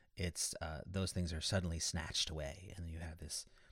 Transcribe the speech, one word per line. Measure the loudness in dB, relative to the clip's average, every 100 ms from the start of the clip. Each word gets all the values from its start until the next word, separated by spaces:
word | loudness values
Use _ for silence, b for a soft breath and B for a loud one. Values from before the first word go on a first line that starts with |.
| b -2
it's, | 0 2 -2 -2
uh, | -2 -4 -2
those | 0 2
things | 2 2
are | 2
suddenly | 4 4 4 2
snatched | 2 0 0 2 2
away, | 0 -2 -4 -8 -6
and | -4
you | -4
have | -6 -6
this | -6 -6 -8 B B